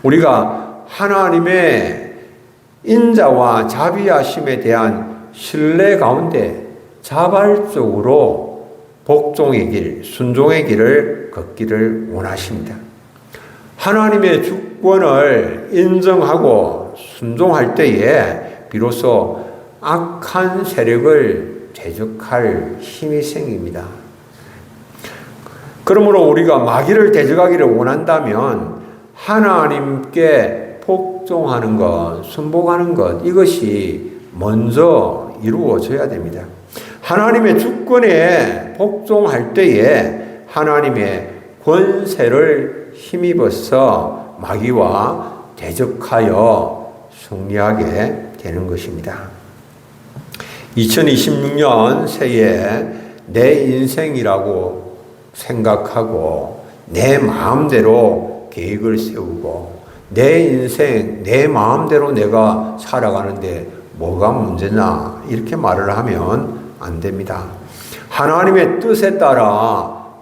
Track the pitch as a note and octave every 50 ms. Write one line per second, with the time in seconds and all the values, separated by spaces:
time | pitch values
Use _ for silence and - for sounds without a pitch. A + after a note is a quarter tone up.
0 | - C3+ C#3+ E3 E3+ C#3+ B2 A2 F#2+ - - - - - - - - - - -
1 | G3 G3 G3+ G3 F#3+ F3+ E3+ E3+ E3+ F3 F#3 F#3 F3 D#3+ C3 G#2 F2+ - F2 -
2 | - - - - - - - - _ _ _ _ _ _ _ _ - G#3+ A3 A#3
3 | A#3 A#3 A3+ A3 E3+ C#3 B2 B2+ B2 A#2+ A2+ A2+ A2 A2 - - D3+ F3 G#3 G3+
4 | G3+ G3 E3+ C#3+ - - - E3+ D3 C3+ C3 A#2 - A2+ A2+ A2+ A2 A2 G#2+ -
5 | - - - - - - - - - - - D3+ D3+ D#3 E3 E3+ G3 G3+ G3 -
6 | C3 A#2 B2+ D3+ E3 E3+ D#3+ B2+ G#2 G#2+ - - - - - - - - - -
7 | - - C#3 D3+ F3 F3+ G3 G3 G3+ G#3 G#3 G#3 G#3+ - - D3+ A#2 G#2 G2 G#2
8 | G#2 B2 C#3+ D3 C3 - - - - - - - - - - - - - - _
9 | _ - D3+ D3 D3 D3 D3 - D3+ C#3 C3 G#2+ F#2 - A2 G2 E2+ D#2+ D2+ -
10 | - - - - B2+ B2 A#2+ B2+ C#3+ D3+ D#3+ D#3 - - G#2 G#2+ A2+ B2 C#3 D3
11 | - - - - - - - - E2+ - - - A2 A2 A2 A2 A2 A2+ A2+ A2+
12 | - - A2 - F#2 F#2 F#2+ - - - A2+ F2+ - - - - - - - -
13 | - - _ - _ - - - - - - - - - - - - F#3+ G#3+ A3
14 | A3 G#3+ G#3 G3+ F#3+ F#3 E3 - - - - - - - - - - F#3 F#3+ F#3+
15 | F3+ D3 C3+ C#3 D3 C#3+ B2+ A2+ - G#2+ - - - - G#3 F3 F#3 F3 F3+ F3+
16 | F3+ F#3+ F#3 F3+ - - D#3+ E3 D#3 C#3 A#2 G#2 F2 D#2 C#2+ C2+ - - - -
17 | - - - - B2 A#2 A#2 A#2+ F3+ F#3 E3 D3 B2 A#2+ - - D#3 C3 G#2+ G2+
18 | G#2 A#2+ D3 C#3+ G2 E2+ - - - - - - - - - A2 A2+ B2 A#2+ A#2+
19 | A#2+ B2+ A#2 G2 E2+ - - - - - - - - - - - - D3 D#3+ E3+
20 | E3+ E3+ F3 E3+ - - - F#3 F3+ F3+ F3+ F#3+ D#3+ C#3 - C#3 A#2 A#2 A#2 A#2+
21 | A#2+ D3+ D3+ D3 B2+ G#2 F2+ - - - - - - - - - - E2+ - A2
22 | A2 A2 - - - - B2+ B2 A#2 A2 - - - - - - - - - -
23 | D#3+ D3+ D3+ D3 D3 D3+ D3 D#3 D3+ C3 G#2+ F#2 E2+ F2 E2+ E2+ F2 F2+ F2+ -
24 | - - - - - - - - - - - - - - - - - - - -
25 | - - - - - - - - - - - - - - - - - - F#3+ A3
26 | G#3 G3+ G3 F#3 E3 D3 D3 D#3+ E3+ E3 D3 C3 A#2+ A#2 A2+ B2+ C#3 D#3+ G#3 A3
27 | G#3 - - D3+ C#3 C3+ D#3 F3 F3+ F3+ F3 - D3 B2 A2 A2+ - B2+ C#3 D#3
28 | E3 E3+ D#3+ D#3 - G#2+ - A2+ C3 C#3 A2+ - - E2+ - - - - - -
29 | - - _ - - - G#3+ A3 G#3+ G3+ F#3 E3+ D#3 D3 C#3+ C#3 C#3 C#3 C#3 C3+
30 | C3+ - - E3+ E3 D#3+ D3 B2+ G#2 - - - - - - - - - F#3 F#3
31 | F#3+ F#3 - - - - F3 E3 D#3+ C3+ B2+ A#2 A2+ A2 A2 G#2+ F#2 F2 E2+ E2+
32 | E2+ E2 E2 E2 E2 - - - D3+ D3+ D#3 E3+ F3 F3 F3 F3 F3 E3+ E3+ E3+
33 | F#2+ F2 E2+ E2+ F2 F3 - F#3+ F#3+ - - - A#2 G#2 G#2 G2+ F#2+ F2+ - -
34 | - - - - - - - F2+ F#2+ G#2 A2 A2+ A#2 A#2 A#2 C#3+ E3 E3+ D3+ A#2
35 | F#2 E2+ - - - - - - G#2+ A2+ A2 - - B2 G#2 F2+ A2+ A2+ C3 C#3+
36 | D3 - G#2 F2 E2 E2 E2 - - - - - - - - - - - - -
37 | - - F3 G#3 G#3+ A3+ A#3 A#3+ A3 G3+ - - - - - - - - B3 B3
38 | A#3+ G#3 E3+ D#3+ E3 F3+ F3 D#3 A#2+ F#2+ E2+ - - - - - G3 G#3 G#3 G#3
39 | - - G#3+ G#3 G3+ - C#3 A#2+ A#2 - - G3 F#3+ - - G#2 A2+ C3+ D3 A#2
40 | - A2 - - - - - - - - - D#3 D3+ D3+ D3 D3 D3 C3+ A2+ A2+
41 | G2+ G2 G2 F#2 - - - - - - - - - D3+ E3 F#3+ F#3+ G3 G3 -
42 | - - - - B2+ A#2+ B2 D3 D#3+ D#3 D3 C3+ - - - - - - - -
43 | - - - F3 F3 F3 E3+ F3 A#2+ G2 - - - - - C3 C3+ B2 G2 F2
44 | E2 D#2+ - - - - - - E2+ - G2 G2+ G#2+ B2 B2 A2 F#2 F2 F#2+ G2
45 | G#2+ C3 E3+ - - - - - - - - - - - E2+ - B2+ - - -
46 | - - - A#2 A2+ G2+ F#2 G2 A2 A#2 G#2+ F2+ - - - - - - - -
47 | - - - - - - G#2 F#2+ F#2+ G2 G2+ G#2 G2+ G#2+ A2 G#2+ - - F2 G2
48 | A2 - - - - - - - - F2 E2 F2+ F#2+ F2+ F2 - - - - D#2+
49 | D#2+ - - G2+ G2 - - - - - - - - - - - - - - -
50 | - - - - - - - - - - - - - - - A#2 A2+ A2 - E3
51 | - D3+ C3+ B2+ - D#3 D3 C#3 C#3 C#3 C#3+ D3 D3+ C3+ A#2+ A2 A2 B2 C3+ -
52 | - - - - C#3+ B2 A#2+ A2+ A2 G2+ F#2 F2+ F#2+ G2+ G#2+ C3 A3+ - - -
53 | - - - - - - - A2 B2 C#3 D3+ C#3+ C3+ C3 B2+ C3 C3 B2+ - D#3+
54 | D#3+ D#3 C#3+ B2+ A2+ G#2 F#2+ G2 G2 G#2 G2 F2+ F2+ F2+ F#2 F#2 F#2 - - -
55 | - - - - - - - - - - B2+ A2+ A2 A2 G#2 G#2 - - - A#2
56 | A2+ A2 G2 D#2+ D#2+ D#2 D#2+ D2 C#2 D2 - - - - - - - - E2 F2
57 | G2+ C3 C#3 C#3 C3 G#2+ - - - G#2+ A#2+ C#3+ D3+ D3 C3 A2+ G#2+ A2 A2+ A#2+
58 | A2+ G2+ F2 - - - - - - - - - E2+ F#2+ G#2 G2+ A2 A2+ A2 A2
59 | G#2+ A2 A2 A#2 F#2 - E2+ E2+ - D#2 D#2+ F2 F#2 F2 - - - - - -
60 | - - G2 A2 B2+ C#3 D#3+ E3+ E3 C#3+ C3 B2+ B2+ B2 - - D3 C#3 A#2 A2
61 | A2 A2+ G#2+ G#2+ G2+ G2 A#2+ C3 C#3+ D3 B2+ A2 G#2 A2+ C3 D3+ D#3 D3+ D#3 D3
62 | C#3+ C#3+ C#3 G#2+ G#2 G#2 A2 A2+ A2 G#2+ A2 A2 - - - - - - - B2+
63 | A#2 G#2 G2 G2 G2 G2 F#2+ F#2 F#2+ F#2 E2+ E2+ F2+ F2+ - - - - - D#2
64 | E2 F2 F2+ F2+ G2+ A2+ - - - - E2+ E2+ G2 G2 G#2+ A2 G2 F#2 E2 D2+
65 | - - - - - - - A2 A2 - - E3 - G2 F2+ F#2+ G2 G2+ G2+ G#2+
66 | B2 B2 - E2+ F2+ F2+ A2 - - - - C#2+ - - - - - E2+ E2 E2
67 | F2 G2 F#2+ F#2+ F#2+ F#2+ F#2+ F#2 F#2 F#2 - - - - - - - - - -
68 | - - - - C#3 D3+ D#3 F3 F#3 F#3+ F#3+ F#3 E3 - - - G#3+ A3+ A3 G#3+
69 | G3+ G3 F#3+ - E3 C#3+ C3 A#2+ A2 G#2 G2+ G#2+ A2+ A2+ G#2 F#2+ F2 - - -
70 | - - - -